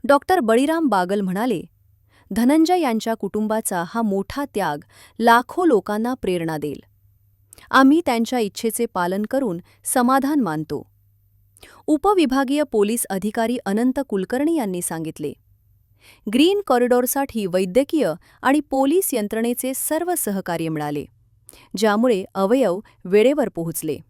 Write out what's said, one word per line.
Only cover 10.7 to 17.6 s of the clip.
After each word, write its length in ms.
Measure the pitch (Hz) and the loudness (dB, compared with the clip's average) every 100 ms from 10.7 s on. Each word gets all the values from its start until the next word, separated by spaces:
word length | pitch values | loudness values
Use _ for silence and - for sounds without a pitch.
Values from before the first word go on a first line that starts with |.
| 147 - _ _ _ _ _ _ _ - - - | -8 -10 _ _ _ _ _ _ _ -20 -14 -2
उपविभागीय 760 | 302 392 392 285 262 262 285 294 | 0 2 2 2 0 0 -2 0
पोलीस 340 | 220 208 233 - | 0 0 -2 -4
अधिकारी 520 | 196 208 240 226 247 - | -4 -4 -2 -2 -4 -2
अनंत 340 | 208 254 269 269 | 0 0 -2 -4
कुलकर्णी 500 | 202 185 247 294 330 | -4 -4 -2 -2 -2
यांनी 240 | 208 180 | -2 -6
सांगितले, 520 | - 165 160 - 147 - _ _ _ _ _ _ _ _ - | -6 -8 -8 -8 -10 -10 _ _ _ _ _ _ _ _ -4
"ग्रीन 280 | 233 330 403 - | 2 4 2 0
कॉरिडॉरसाठी 800 | 247 247 247 247 277 277 226 190 | 2 4 2 2 -2 -4 -4 -2
वैद्यकीय 680 | 185 | -2